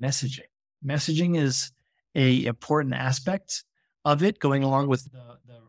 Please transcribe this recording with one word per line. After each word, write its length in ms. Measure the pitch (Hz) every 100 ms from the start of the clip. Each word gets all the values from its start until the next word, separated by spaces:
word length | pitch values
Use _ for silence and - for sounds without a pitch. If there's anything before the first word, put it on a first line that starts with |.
messaging. 460 | 131 135 131 131 - _ _ _
Messaging 540 | 139 147 - 160 175 170
is 360 | 139 127 - _ _ _ _ -
a 300 | 131 127 120
important 500 | 113 - 151 135 127
aspect 720 | 131 131 - 196 - - - _ _ _
of 200 | 147 147
it, 160 | 190 202
going 240 | 143 139
along 240 | 135 135 143
with 160 | 127 -
the, 260 | 127 120 - -
the 140 | -